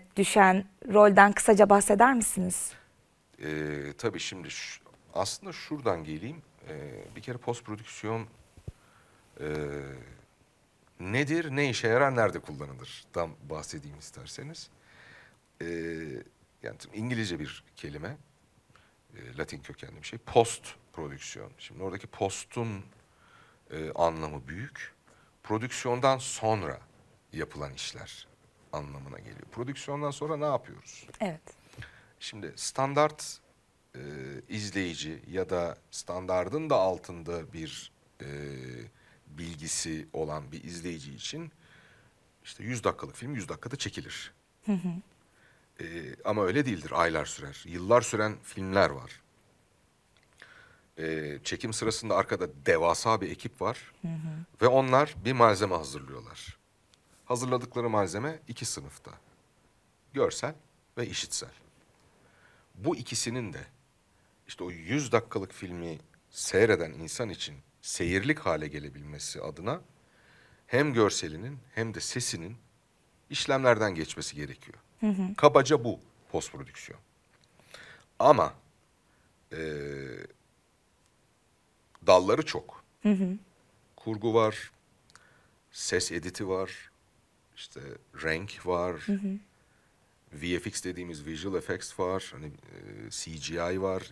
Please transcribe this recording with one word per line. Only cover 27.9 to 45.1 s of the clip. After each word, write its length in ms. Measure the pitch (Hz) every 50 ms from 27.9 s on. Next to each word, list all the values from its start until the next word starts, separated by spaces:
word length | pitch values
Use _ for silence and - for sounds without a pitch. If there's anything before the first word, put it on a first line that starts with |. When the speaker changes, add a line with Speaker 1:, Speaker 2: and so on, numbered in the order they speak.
| - 60 58 - - - - - - _ _ - _ _ - - -
Speaker 2:
anlamına 460 | 76 73 71 71 69 67 69 65 50
geliyor. 280 | 50 - - - - -
Prodüksiyondan 600 | - 113 117 127 139 - - - 143 147 147 143
sonra 260 | 139 - 151 151 160
ne 80 | 143 147
yapıyoruz? 640 | 151 135 120 - - - - - - - - - - - -
Speaker 1:
Evet. 220 | 220 185 156 160 - - - - - - - - - - - - - - _ -
Speaker 2:
Şimdi 340 | - - - 104 92 76 -
standart, 840 | - - - - - 135 139 139 147 151 151 151 - - - - - _ _ _ _ _ _ _ _ _ _ -
e, 40 | - 69 71 - 139 65 64 69 64 - -
izleyici 720 | 92 107 104 101 95 98 92 87 80 71 76 78 80 - -
ya 220 | - 87 92 92 82
da 280 | 92 87 87 82 - - _ -
standardın 800 | - - - - 87 92 92 90 92 92 90 92 123 156 160 151
da 60 | 139
altında 800 | 107 95 95 - - - - 90 85 80 80 85 85 80 - -
bir, 380 | 82 80 73 - - - - _ _ _ _ _ -
e, 40 | - 69 71 73 73 71 69 65 64 64 62 60 58 - _ _ _ - - _ _
bilgisi 800 | - 73 76 85 82 85 73 - 80 - - - 85 78 78 76 - -
olan 380 | - 80 76 76 76 71 67
bir 120 | 78 - -
izleyici 500 | 82 85 87 80 90 82 78 67 71 69
için 360 | 107 - - - 156 170 151 - _ _ - - - - - - - _ _ _ _ _ _ _ _ -
işte 200 | - - - -
yüz 200 | 113 123 113 -
dakikalık 320 | 98 85 - - 69 -
film 200 | - 120 135 147
yüz 140 | 113 90 73
dakikada 260 | 80 - - 120 -
çekilir. 580 | - - 101 - - - - - - - - - _ _ _ _ _ -
Speaker 1:
Hı 60 | 214
hı. 180 | 202 180 170 180 165 185 - _